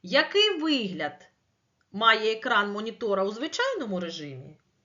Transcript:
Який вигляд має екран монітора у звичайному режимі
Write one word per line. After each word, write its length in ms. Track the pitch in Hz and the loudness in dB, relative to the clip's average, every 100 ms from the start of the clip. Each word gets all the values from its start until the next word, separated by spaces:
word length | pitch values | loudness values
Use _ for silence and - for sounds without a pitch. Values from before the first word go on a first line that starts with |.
Який 560 | 185 262 311 392 427 339 | 2 0 2 2 2 2
вигляд 680 | 311 277 202 160 147 - - _ _ _ _ _ _ | 0 0 -2 -4 -8 -8 -20 _ _ _ _ _ _
має 420 | 196 226 220 214 | 2 4 6 2
екран 380 | 220 254 220 208 | 0 2 2 2
монітора 520 | 202 220 214 233 190 | -2 -6 -4 0 2
у 80 | 196 | 0
звичайному 680 | 214 311 - 523 466 233 185 | -2 -6 -2 -2 -2 -4 -4
режимі 580 | 170 165 147 131 135 156 _ _ | -6 -8 -12 -12 -16 -20 _ _